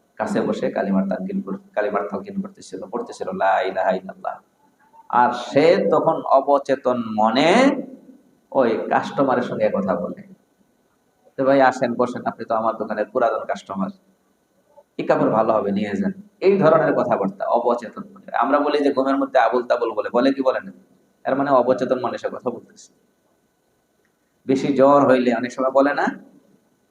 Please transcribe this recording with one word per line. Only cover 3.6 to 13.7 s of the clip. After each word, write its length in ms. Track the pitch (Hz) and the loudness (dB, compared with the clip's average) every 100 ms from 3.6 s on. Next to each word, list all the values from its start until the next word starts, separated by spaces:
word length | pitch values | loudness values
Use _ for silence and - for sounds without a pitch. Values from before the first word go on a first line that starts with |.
ইলাহা 300 | 95 95 95 | -2 -2 -2
ইল্লাল্লাহ। 480 | 92 95 - - - _ _ _ _ _ - - | -2 -6 -12 -12 -12 _ _ _ _ _ -20 -2
আর 240 | 120 123 | 2 2
সে 560 | - - 139 165 190 - | 0 -2 4 4 4 2
তখন 300 | 147 165 151 | 0 0 -2
অবচেতন 840 | - 135 139 139 139 135 123 123 110 107 | 2 2 2 0 0 -2 -2 -2 -4 0
মনে 640 | 110 123 160 226 277 269 - - - - _ _ - | 2 2 4 4 4 2 -6 -16 -20 -20 _ _ -4
ওই 260 | 135 117 110 - | 0 0 0 0
কাস্টমারের 540 | 131 - 147 135 123 | -2 -2 -2 0 0
সঙ্গে 260 | - - 107 | -2 -2 0
কথা 220 | 98 95 90 | 0 -2 -2
বলে, 320 | - - - - _ _ _ _ _ _ _ _ _ - | -4 -10 -18 -20 _ _ _ _ _ _ _ _ _ -2
"তো 80 | 135 | 2
ভাই 160 | 139 | 4
আসেন, 320 | 127 127 123 | 4 2 -2
বসেন, 320 | 117 123 120 117 | 0 -2 -4 -6
আপনি 200 | - 110 | -6 -4
তো 100 | 110 | -2
আমার 200 | 113 110 | -2 -4
দোকানের 280 | 107 107 107 | -4 -4 -4
পুরাতন 400 | 127 113 107 - | 0 0 0 -6
কাস্টমার, 440 | 101 - | -8 -8